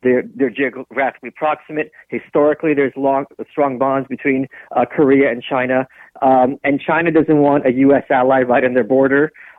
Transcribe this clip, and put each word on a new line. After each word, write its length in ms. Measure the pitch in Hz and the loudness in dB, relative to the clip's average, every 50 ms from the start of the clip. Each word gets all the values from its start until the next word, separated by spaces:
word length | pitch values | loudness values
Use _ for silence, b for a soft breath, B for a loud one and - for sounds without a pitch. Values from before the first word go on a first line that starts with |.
| - | 0
They're, 200 | 127 123 127 - 120 110 | 0 0 0 -2 -4 -4
they're 160 | 120 135 120 | -4 -4 -4
geographically 800 | 107 139 139 123 - 127 - - 107 139 135 123 - _ 131 117 | -2 -4 -4 -4 -6 -10 -16 -10 -6 -4 -4 -4 -6 _ -16 -18
proximate. 600 | - - 156 151 151 - - - 151 151 151 - B B B B | -10 -6 -4 -4 -4 -6 -10 -10 -8 -8 -8 -10 B B B B
Historically, 680 | 127 113 - - - 151 147 151 147 - 165 156 143 | -12 -12 -8 -4 0 0 2 2 0 0 -2 -2 0
there's 180 | 143 139 123 - | 0 -2 -2 -2
long, 300 | 135 139 135 139 139 139 - - - 110 - | -4 -2 -2 -2 -2 -4 -8 -12 -16 -16 -8
strong 300 | - 156 143 135 127 120 | -4 -2 -2 -2 -2 -2
bonds 280 | 135 135 135 135 127 | -2 -2 -2 -4 -4
between, 400 | - - - - 139 135 131 135 - B B B B B | -6 -8 -6 -4 -2 -2 -2 -4 -8 B B B B B
uh, 100 | 127 120 | -4 -2
Korea 460 | - - 165 151 131 139 135 139 120 | -2 0 0 2 4 4 4 2 2
and 100 | 117 123 | -2 -4
China. 460 | - - 143 127 127 127 131 127 127 - B B B B B - | -8 -6 -4 -4 -2 -2 -2 -2 -4 -6 B B B B B -2
Um, 380 | 139 131 135 127 127 131 139 - - | 2 2 4 4 2 2 0 -4 -4
and 160 | 143 143 135 | -2 -2 -2
China 300 | - 175 156 165 170 165 | -2 -2 -2 0 0 2
doesn't 300 | 156 160 143 160 156 147 | 2 2 2 4 2 4
want 260 | 143 143 139 143 - | 4 2 2 2 0
a 60 | 127 | 0
U 240 | 120 131 139 139 143 | 2 4 4 4 4
S 80 | - - - | 2 2 0
ally 320 | 139 127 127 131 135 131 123 | 0 2 2 2 2 2 2
right 200 | 123 120 131 127 | 2 2 2 2
on 120 | 123 123 | 0 0
their 80 | 127 113 | 0 0
border, 480 | 104 131 135 135 131 139 143 151 151 - B B B B | 2 2 2 2 2 2 2 0 -2 -4 B B B B